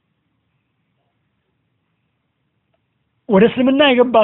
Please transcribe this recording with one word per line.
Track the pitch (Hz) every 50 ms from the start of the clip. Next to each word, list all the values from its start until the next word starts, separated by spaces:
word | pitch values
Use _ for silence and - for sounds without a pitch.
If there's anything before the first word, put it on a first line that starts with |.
| _ _ _ _ _ _ _ _ _ _ _ _ _ _ _ _ _ _ _ _ _ _ _ _ _ _ _ _ _ _ _ _ _ _ _ _ _ _ _ _ _ _ _ _ _ _ _ _ _ _ _ _ _ _ _ _ _ _ _ _ _ _ _ _ _ -
ወደ | 214 190 220
እስልምና | 233 - 247 254 262 269 277 302
የገባ | 277 254 240 240 254 233 226